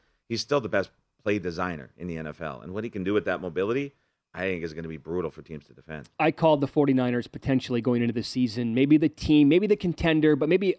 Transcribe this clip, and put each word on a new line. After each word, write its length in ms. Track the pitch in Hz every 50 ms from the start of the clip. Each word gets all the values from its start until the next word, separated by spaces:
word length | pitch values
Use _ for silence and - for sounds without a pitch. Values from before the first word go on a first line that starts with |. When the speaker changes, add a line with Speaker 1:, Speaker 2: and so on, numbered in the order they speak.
| _ _ _ _ _ -
Speaker 1:
he's 120 | 117 110
still 200 | - - 143 143
the 80 | 113 95
best 220 | - 98 90 - _ _ _ _ _ _
play 180 | - 107 104 104
designer 500 | 87 90 82 85 92 92 85 73 65 - _
in 100 | - 85
the 100 | 90 82
N 120 | 80 76 76
F 120 | 76 -
L. 200 | 85 76 65 60
And 120 | 57 85 92
what 100 | 107 110
he 60 | 120
can 120 | - 101
do 100 | 90 95
with 120 | 104 104 -
that 160 | 95 90 78
mobility, 520 | 90 90 78 90 95 104 120 139 143 139 _ _ _ _ _ _ _ _
I 100 | - 85
think, 200 | 95 95 90 85
is 100 | 82 82
gonna 140 | 76 80 82
be 120 | 80 80 73
brutal 340 | 67 78 85 92 82 76
for 100 | - 78
teams 240 | 71 - 80 73 -
to 60 | _
defend. 360 | 60 67 - 80 78 76 67 - _ -
Speaker 2:
I 100 | 151 160
called 300 | 147 - 165 160 151 143
the 80 | 139 131
forty-niners 580 | - 156 143 143 131 131 127 123 120 120 113
potentially 540 | - - - - 135 135 127 - - 123 117
going 220 | 110 127 123 120
into 120 | 120 113 110
the 80 | 117
season, 500 | 107 - - 127 127 113 104 120 120 117
maybe 240 | 113 127 139 143 151 151
the 100 | 160 151
team, 400 | - - - - 151 151 147 139
maybe 180 | 156 185 208
the 80 | 196 208
contender, 640 | - - 175 160 - - 165 160 156 151 156 151
but 120 | 135 151 151
maybe 280 | 175 185 202 185 -